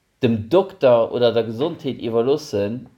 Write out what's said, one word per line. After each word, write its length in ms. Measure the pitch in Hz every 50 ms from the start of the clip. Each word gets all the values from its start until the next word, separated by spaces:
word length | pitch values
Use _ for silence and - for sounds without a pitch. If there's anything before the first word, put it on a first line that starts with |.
| _ _ _ -
dem 260 | 131 117 117 107 101 110
Doktor 600 | 165 190 190 190 - - 139 123 120 117 113 -
oder 220 | - 120 120 117 107
der 100 | 117 107
Gesundheit 580 | 113 110 117 147 175 156 - - 135 107 -
überlassen, 840 | 101 117 113 117 117 127 147 151 151 - 107 101 101 104 117 131 - - _